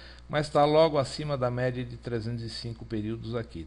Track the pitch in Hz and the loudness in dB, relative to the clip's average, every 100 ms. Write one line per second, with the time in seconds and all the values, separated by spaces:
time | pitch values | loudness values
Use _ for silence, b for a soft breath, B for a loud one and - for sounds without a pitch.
0 | B B - 147 147 147 147 151 160 147 | B B -4 -2 2 4 6 8 6 4
1 | 131 - 151 143 123 123 127 123 120 120 | 0 -4 -4 -2 0 0 0 -2 -6 -8
2 | - 117 110 120 113 - 117 113 110 110 | -4 -4 -2 -4 -6 -8 -8 -10 -6 -4
3 | 107 113 113 117 110 85 | -2 -4 -4 -6 -6 -10